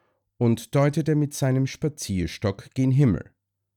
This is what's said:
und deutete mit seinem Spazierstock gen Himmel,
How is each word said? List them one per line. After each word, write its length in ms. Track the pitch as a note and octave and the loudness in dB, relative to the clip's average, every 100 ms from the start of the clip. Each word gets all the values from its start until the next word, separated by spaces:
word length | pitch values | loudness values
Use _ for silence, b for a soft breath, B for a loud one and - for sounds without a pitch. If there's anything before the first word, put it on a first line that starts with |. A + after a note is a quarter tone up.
| b b b _ | b b b _
und 360 | A#2+ A2+ - | 0 0 -2
deutete 420 | C#3+ C#3+ D3 D#3 D3 | 0 2 0 0 0
mit 180 | C#3+ | -2
seinem 340 | - C3+ C3 C3 | -2 0 0 -2
Spazierstock 1040 | - D#3 - - F#2+ E2 - G2+ - - - | -4 -6 -6 -6 -4 -4 -4 -4 -4 -8 -2
gen 160 | C3 | 2
Himmel, 420 | C3 C#3 D2+ - _ _ _ _ | 4 4 2 -4 _ _ _ _